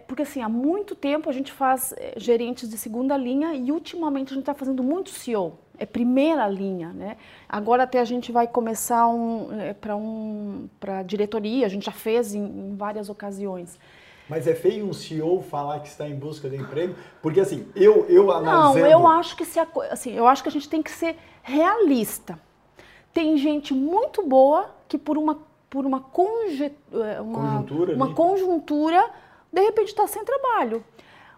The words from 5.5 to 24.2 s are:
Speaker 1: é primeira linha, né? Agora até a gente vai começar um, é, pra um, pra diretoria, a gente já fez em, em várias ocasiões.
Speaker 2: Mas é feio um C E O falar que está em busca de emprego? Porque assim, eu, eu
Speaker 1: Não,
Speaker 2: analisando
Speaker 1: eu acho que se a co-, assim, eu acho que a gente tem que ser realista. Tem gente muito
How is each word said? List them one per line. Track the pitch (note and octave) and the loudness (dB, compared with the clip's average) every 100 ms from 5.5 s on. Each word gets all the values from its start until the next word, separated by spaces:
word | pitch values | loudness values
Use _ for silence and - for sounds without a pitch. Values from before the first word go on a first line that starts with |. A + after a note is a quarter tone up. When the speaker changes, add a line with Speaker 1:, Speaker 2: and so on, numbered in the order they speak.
| - _ - | -8 _ -12
Speaker 1:
é | - | -8
primeira | - B3 B3+ D4 D#4+ G#3+ | -2 0 2 2 2 0
linha, | G3 G3 F#3+ E3 | -2 -4 -6 -8
né? | F#3 F#3+ A3+ - - - | -10 -12 -14 -20 -20 -12
Agora | G#3 G#3 B3 | -6 2 2
até | B3+ B3+ | 2 0
a | A#3 | 0
gente | B3 A#3+ | -4 -2
vai | A#3 A#3 | 0 0
começar | A#3 A3+ A3 - A#3+ A#3 | 0 -2 -4 -2 2 2
um, | A#3 A#3 A3+ - G#3+ | 2 -2 -4 -6 -8
é, | F3 | -8
pra | G3+ G#3+ G#3 | -8 -8 -8
um, | A3 A3 G#3+ G#3+ G#3 G3 G3 _ | -8 -8 -8 -8 -10 -10 -14 _
pra | - F#3+ | -10 -8
diretoria, | F#3 G3+ G#3 A3 G#3 B3 A3+ | -6 -4 -2 -2 -2 0 0
a | |
gente | G3 G3 | -2 -8
já | |
fez | - A3+ A#3 A3+ | -8 -2 0 0
em, | G#3 | -4
em | G3+ G3 G3 G3+ | -6 -8 -10 -8
várias | G3+ G#3+ G#3 | -8 -8 -10
ocasiões. | G#3 G3+ G3 G3+ F#3 F3 - _ - - - - | -10 -12 -8 -8 -8 -12 -18 _ -20 -20 -20 -8
Speaker 2:
Mas | D#3+ D#3 | -4 0
é | D#3+ | 0
feio | F3+ G#3+ G3+ | 0 -2 -4
um | |
C | D#3 - D#3+ | -8 -8 -6
E | |
O | D#3 F#3 | -2 -2
falar | - D3 C#3+ D3 | -2 -8 -6 -8
que | D3 | -10
está | - D3 | -12 -10
em | C#3 | -10
busca | D3 D3+ C#3 | -10 -10 -10
de | C#3 | -10
emprego? | C3+ D3 F#3 F#3 - - | -8 -4 -6 -6 -18 -8
Porque | D#3+ D#3 | -2 2
assim, | F#3+ D3 G#2+ - | 2 0 -6 6
eu, | G3 G#3+ - | 8 8 8
eu | F4 G4 | 8 8
Speaker 1:
Não, | E4+ | 4
Speaker 2:
analisando | D#4+ E4+ D4+ C4+ C#4+ | 4 6 6 8 8
Speaker 1:
eu | D#4+ F4 | 10 8
acho | D#4+ E4+ - | 6 2 -6
que | E4 | -6
se | E4 | -2
a | D#4+ | -2
co-, | D#4+ | -2
assim, | - - C4 G3+ | -6 -6 -6 2
eu | A#3 | 6
acho | C#4 | 6
que | - | 2
a | |
gente | D4 C#4+ | -6 -4
tem | D#4+ | -4
que | D#4 | -4
ser | - E4 E4 - _ | -4 -4 -6 -12 _
realista. | - C#4 E4+ A4+ F#4+ C4 G#3 - - E3 _ _ _ _ - - _ | -2 2 4 4 4 4 0 -6 -14 -16 _ _ _ _ -20 -20 _
Tem | - D#4 D#4 | 0 2 2
gente | C#4+ D4 C#4+ C4 | 2 -2 -2 -2
muito | C#4 F#4 C#5+ - | 0 0 -2 -2